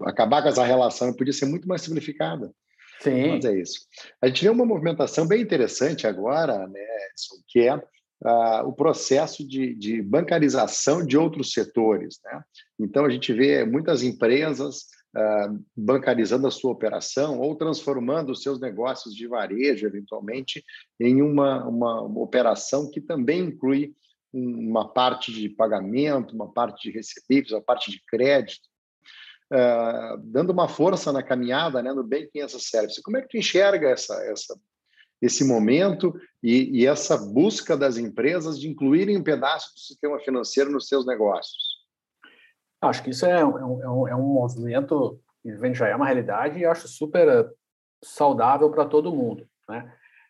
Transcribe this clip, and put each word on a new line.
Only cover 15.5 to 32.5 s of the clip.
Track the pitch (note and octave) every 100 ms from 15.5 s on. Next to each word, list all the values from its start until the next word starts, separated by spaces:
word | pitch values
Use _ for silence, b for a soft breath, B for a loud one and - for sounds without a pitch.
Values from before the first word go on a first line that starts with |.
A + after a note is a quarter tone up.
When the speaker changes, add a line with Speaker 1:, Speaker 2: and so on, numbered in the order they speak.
| G#2 - -
Speaker 1:
bancarizando | G#2+ C3+ C3 A#2+ G#2 B2+ C3+
a |
sua | - C3
operação | A#2 G#2+ G2+ - - D3+ B2
ou | C#3 D#3
transformando | D#3+ D3 - C3 A#2+ D#3 C#3
os | B2
seus | C#3 C3
negócios | B2+ G2+ B2 B2+ A#2
de | G#2+ A#2+
varejo, | A#2+ F#2+ G#2 C#3 A2+ G#2+
eventualmente, | G2+ G2+ A2 G2+ B2+ C3 D3 - B B -
em | A#2+ C3
uma, | D3 C#3+ C#3 C3 B2
uma, | A#2 A#2 A2+
uma | A2 A2
operação | A#2 B2+ A#2 G2+ - C#3 D3
que | D#3
também | - D#3+ B2 F3 F3+
inclui | - C3 C#3 D3 - _ _ _
um, | C3 B2 A#2 A2+
uma | A2 G#2+
parte | B2+ B2+ A#2+ -
de | A2 G#2
pagamento, | G#2 A2 G#2 F#2+ A#2+ D3+ C#3 A2
uma | A2+ G#2
parte | - A#2+ B2
de | A2
recebíveis, | A2 G#2+ - - C#3 C3+
uma | G#2+
parte | - B2 -
de | G2 -
crédito. | A2+ C3 C#3 G#2+ - _ _ _ _ B B B B -
Ah, | C3+ B2 A#2 A#2 A#2 A2+ A2+
dando | A2 A#2+ F3+
uma | F3+ E3
força | - E3+ F3+ D#3+
na | C3+
caminhada, | - B2+ B2 C3+ E3 C3
né, | B2
no | C3+
Banking | A2+ C#3+ D3+ D3
as | C#3